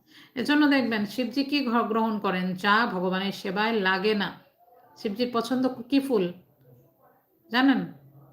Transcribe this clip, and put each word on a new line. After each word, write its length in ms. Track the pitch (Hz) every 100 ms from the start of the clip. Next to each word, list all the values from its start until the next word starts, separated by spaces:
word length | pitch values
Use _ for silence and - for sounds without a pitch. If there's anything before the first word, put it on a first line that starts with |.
| _ - -
এজন্য 340 | - 240 294 302
দেখবেন 380 | 277 226 226 208
শিবজি 380 | - 233 240
কি 220 | 269 285 247
ঘ-, 220 | 233 208
গ্রহণ 300 | 220 226 214
করেন? 360 | 202 185 180
যা 320 | 180 208 208 233
ভগবানের 400 | 185 185 185 196
সেবায় 400 | 190 202 190 214
লাগে 420 | 226 190 190 208
না। 180 | 208 180 - - _ _ - _ -
শিবজির 340 | 220 202 247
পছন্দ 360 | 233 226 254 254
কি 320 | 247 226 277
ফুল 320 | 269 233 180 - - _ _ - _ _ _ _ _ _ _
জানেন? 420 | 233 269 240 165 - - - -